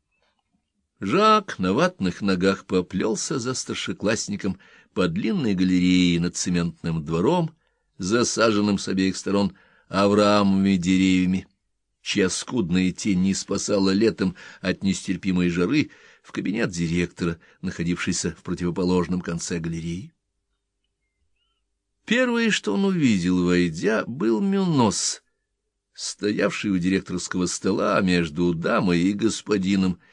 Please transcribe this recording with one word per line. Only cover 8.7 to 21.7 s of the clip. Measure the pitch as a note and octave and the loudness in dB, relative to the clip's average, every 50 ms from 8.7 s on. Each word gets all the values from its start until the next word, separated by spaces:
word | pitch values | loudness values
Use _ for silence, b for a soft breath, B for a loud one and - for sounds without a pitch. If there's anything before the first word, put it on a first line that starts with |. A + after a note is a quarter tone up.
| G2+ F#2 | 0 -2
с | - - | -2 -2
обеих | G2 F#2+ F#2+ F#2+ F#2 | -2 0 0 0 -2
сторон | - - - G2 G2+ G2+ F#2+ b b b b b b b b | -4 -4 -2 0 0 0 -2 b b b b b b b b
авраамовыми | - F#2+ G2+ G2+ G#2 G#2 G#2 G2+ G#2 G#2 G2+ G2 G2 F#2+ G2 G2 G2 F#2 | 0 2 2 4 4 4 4 4 4 4 4 4 4 4 4 4 2 2
деревьями, | E2+ F#2 F#2+ F#2 F#2+ F#2+ F#2 F#2 F2+ F2+ F#2 F#2 - - _ _ _ _ _ _ _ _ _ _ | 2 2 2 4 4 4 4 4 2 2 0 -2 -4 -8 _ _ _ _ _ _ _ _ _ _
чья | - - - G2+ F#2 F#2 | -10 -4 0 0 0 0
скудная | - - - - B2+ B2 G2+ D#2+ E2+ F#2 F#2 F#2 | 0 -4 -6 -4 -4 -2 -2 0 0 2 2 0
тень | F2 - - A2 G2 F2+ | 0 -2 -2 0 0 2
не | F#2 F#2+ G2 | 2 0 0
спасала | - - - G2 G2 - - G#2 G2+ F#2+ F#2+ | -2 -4 -6 -6 -6 -2 -2 0 2 2 2
летом | F#2+ G2+ A2 A2 F2+ - G#2 F#2 E2+ B B B B B | 2 4 2 2 2 0 -2 -4 -4 B B B B B
от | - F#2 F2 - - | -4 -4 -4 -2 -2
нестерпимой | G2 F#2 - - - F#2+ F2 - G2 F#2 F2+ F2+ F2 | -2 -2 -2 -4 -4 -6 -4 -2 -2 0 2 2 2
жары, | E2+ E2 F2 G2 C#3 D3+ C#3+ b b b b b b b _ | 2 0 0 0 0 0 -2 b b b b b b b _
в | - | -12
кабинет | - A2 G2+ - - - - - | -8 -6 -4 -4 -2 -2 -4 -4
директора, | F2+ E2+ E2+ D#2+ E2 F2 F2 - - - F2+ E2+ E2 b b b b b | -4 -4 -2 -2 0 -2 -2 -2 -4 -4 -4 -4 -4 b b b b b
находившийся | - F#2 - - E2+ E2+ F2 - - - F2+ - - F#2 | -10 -10 -6 -4 -4 -4 -2 -2 -4 -4 -4 -4 -4 -6
в | D#2+ - - | -8 -8 -8
противоположном | - F2+ E2 F2+ F2 E2 F#2 F2+ F2+ F2+ F2+ E2+ E2 F2+ F#2 | -8 -6 -4 -4 -4 -2 -2 0 0 2 0 0 0 -4 -4
конце | F2 - E2+ E2 - - F2+ E2 | -4 -6 -8 -8 -8 -8 -8 -6
галереи. | D#2+ E2 E2 E2 E2 E2+ E2+ F#2 B2 E3 - _ _ _ _ _ _ _ _ _ _ _ _ _ _ _ _ _ _ _ _ _ _ _ _ _ _ _ _ _ _ _ | -6 -6 -8 -8 -8 -8 -8 -8 -10 -14 -20 _ _ _ _ _ _ _ _ _ _ _ _ _ _ _ _ _ _ _ _ _ _ _ _ _ _ _ _ _ _ _